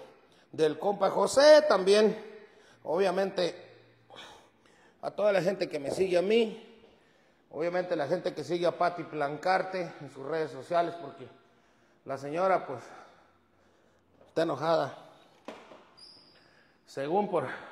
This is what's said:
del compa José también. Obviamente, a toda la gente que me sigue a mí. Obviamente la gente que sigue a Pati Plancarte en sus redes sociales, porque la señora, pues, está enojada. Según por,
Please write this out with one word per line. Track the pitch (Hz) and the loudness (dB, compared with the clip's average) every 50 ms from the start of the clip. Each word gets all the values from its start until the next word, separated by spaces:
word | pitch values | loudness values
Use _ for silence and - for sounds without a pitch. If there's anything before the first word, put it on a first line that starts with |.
| - - - - _ _ _ _ _ _ | -18 -20 -20 -20 _ _ _ _ _ _
del | - 135 156 156 147 151 | -2 0 2 2 0 0
compa | - 202 202 - 190 185 | -2 -2 0 2 0 0
José | - 175 196 190 - 269 285 302 302 302 294 - | 2 2 0 2 4 8 10 10 10 10 8 6
también. | 214 190 185 190 202 214 220 208 - - - - - - - - - - - - - _ - | 4 4 4 4 6 6 6 4 2 -2 -8 -16 -20 -20 -20 -20 -20 -20 -20 -20 -20 _ -8
Obviamente, | - 151 180 196 185 175 185 196 190 190 185 180 165 - - - - - - - _ _ _ _ - - - - - - - - _ _ _ _ _ _ _ _ _ _ _ | -4 -2 0 0 0 0 0 -2 -2 -2 -2 -2 -2 -4 -8 -16 -20 -20 -20 -20 _ _ _ _ -20 -20 -20 -20 -20 -20 -20 -20 _ _ _ _ _ _ _ _ _ _ _
a | - 151 | -12 -10
toda | - - 196 208 | -4 -2 0 2
la | 196 185 | 2 2
gente | 160 180 - - 185 147 | 2 0 -2 -2 -4 -4
que | - 147 | -6 -6
me | 139 135 | -6 -4
sigue | 139 165 190 185 175 | -2 -2 0 2 2
a | 175 | 2
mí. | 175 196 220 233 226 214 190 - - - - - - - _ _ _ _ _ _ _ _ _ _ _ _ | 2 4 4 4 2 2 -2 -8 -16 -20 -20 -20 -20 -20 _ _ _ _ _ _ _ _ _ _ _ _
Obviamente | 160 143 165 175 175 180 180 180 180 | -8 -6 -4 -4 -2 -4 -4 -2 -2
la | 160 143 | -4 -2
gente | 135 180 180 - 180 147 | -2 -2 -2 -2 -4 -6
que | 156 147 | -8 -6
sigue | 131 175 175 175 | -4 -4 -2 0
a | 165 160 - | -2 0 0
Pati | 175 170 170 - 160 | 0 -2 -2 -4 -8
Plancarte | - 147 156 147 139 151 147 - 180 190 185 180 180 - 185 175 160 - - | -10 -6 -4 -4 -4 -4 -2 0 0 0 0 -2 -4 -6 -8 -8 -8 -12 -14
en | 147 131 | -16 -16
sus | - 131 135 | -16 -14 -10
redes | 139 156 160 147 139 | -6 -6 -4 -4 -6
sociales, | 131 135 123 - 175 170 175 165 - - | -8 -12 -8 -2 0 0 0 -2 -4 -10
porque | 143 135 - - 127 - - - _ _ _ _ _ _ _ _ _ _ _ _ - | -14 -16 -16 -16 -18 -20 -20 -20 _ _ _ _ _ _ _ _ _ _ _ _ -12
la | - 135 127 | -10 -10 -8
señora, | 135 139 151 170 190 190 180 175 - | -8 -6 -4 -2 0 2 2 0 -2
pues, | - 135 117 - - - - - - - _ _ _ _ _ _ _ _ _ _ _ _ _ _ _ _ _ _ _ _ _ - _ | -4 -12 -12 -14 -16 -20 -20 -20 -20 -20 _ _ _ _ _ _ _ _ _ _ _ _ _ _ _ _ _ _ _ _ _ -20 _
está | - 160 | -4 -4
enojada. | 165 165 147 127 147 165 165 156 143 131 - - - - - - - _ _ _ _ - - - - - - - - - _ - - - - - - _ _ _ _ _ _ _ _ _ _ _ _ | -2 -2 -4 -4 -2 0 0 0 0 -2 -6 -12 -20 -20 -20 -20 -20 _ _ _ _ -20 -20 -18 -20 -20 -20 -20 -20 -20 _ -20 -20 -20 -20 -20 -20 _ _ _ _ _ _ _ _ _ _ _ _
Según | - - 139 139 147 170 202 208 196 | -14 -10 -8 -6 -2 -2 -2 0 0
por, | 180 156 131 123 - - - - | 0 -2 -2 -4 -8 -12 -14 -18